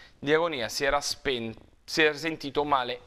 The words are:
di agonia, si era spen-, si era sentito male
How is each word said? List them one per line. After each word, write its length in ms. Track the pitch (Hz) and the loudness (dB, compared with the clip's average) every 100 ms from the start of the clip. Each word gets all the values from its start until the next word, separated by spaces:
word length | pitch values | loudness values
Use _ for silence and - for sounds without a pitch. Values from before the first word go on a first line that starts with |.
| - _ | -20 _
di 160 | 139 | 2
agonia, 360 | 156 170 143 110 | 2 2 -2 -4
si 160 | - 139 | 0 0
era 160 | 143 | 2
spen-, 520 | - - 143 123 113 110 - _ | 0 -4 -4 -2 -4 -10 -18 _
si 180 | - - | -6 2
era 120 | 156 | 4
sentito 500 | 143 160 156 143 147 | 2 -4 -6 -4 -2
male 380 | 147 139 123 123 | 2 2 0 -6